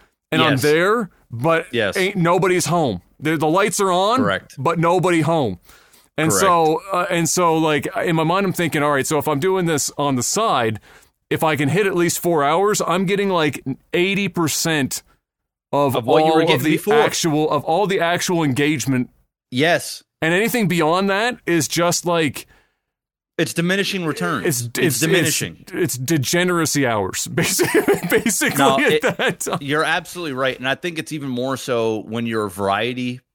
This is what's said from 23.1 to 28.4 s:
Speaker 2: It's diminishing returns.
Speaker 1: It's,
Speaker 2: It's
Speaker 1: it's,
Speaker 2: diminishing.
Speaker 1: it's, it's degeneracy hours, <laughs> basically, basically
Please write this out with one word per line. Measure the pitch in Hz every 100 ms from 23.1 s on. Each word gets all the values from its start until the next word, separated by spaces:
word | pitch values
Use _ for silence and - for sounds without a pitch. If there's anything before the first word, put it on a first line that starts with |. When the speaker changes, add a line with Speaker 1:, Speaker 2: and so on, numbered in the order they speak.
| _ _ -
Speaker 2:
It's | 160
diminishing | - 175 196 190 196 165
returns. | 139 175 139 175
Speaker 1:
It's, | 120
Speaker 2:
It's | 120 -
Speaker 1:
it's, | 175 113
Speaker 2:
diminishing. | 160 170 156 - 98 82
Speaker 1:
it's, | -
it's | 170 160 123
degeneracy | 131 165 123 175 180 170 160 - 127
hours, | 110 95 - -
<laughs> |
basically, | 127 - - - - - 392 175
basically | 226 233 -